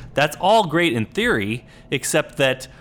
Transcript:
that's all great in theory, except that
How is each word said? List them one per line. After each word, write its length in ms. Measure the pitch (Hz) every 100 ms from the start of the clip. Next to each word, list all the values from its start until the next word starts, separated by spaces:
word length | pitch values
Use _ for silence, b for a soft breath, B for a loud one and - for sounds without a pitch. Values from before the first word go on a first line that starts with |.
| B
that's 220 | - 151 -
all 260 | 180 226 180
great 240 | 165 170
in 140 | 117 107
theory, 600 | - 233 135 101 120 B B B
except 460 | 143 - 160 147 -
that 320 | 135 131 - B